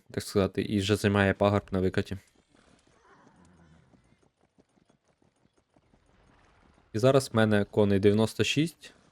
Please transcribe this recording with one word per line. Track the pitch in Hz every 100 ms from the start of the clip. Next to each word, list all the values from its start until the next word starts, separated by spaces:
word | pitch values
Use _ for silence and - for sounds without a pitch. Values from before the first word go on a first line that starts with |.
| _
так | 101
сказати, | - 101 95 -
і | - 104
вже | 95 101
займає | 104 101 98
пагорб | - 101 101 -
на | 95
викаті. | 92 101 - 95 _ _ _ _ _ _ _ _ _ _ _ _ _ _ 78 _ _ _ _ _ _ _ _ _ _ _ _ _ _ _ _ _ _ _ _ _ _ _ _ _ _ _ _ _ _ _ _
І | 107
зараз | 127 135 -
в | 113
мене | 110 104 98
коней | 110 101 101
дев'яносто | 104 104 110 -
шість, | 107 143 165 - - _ _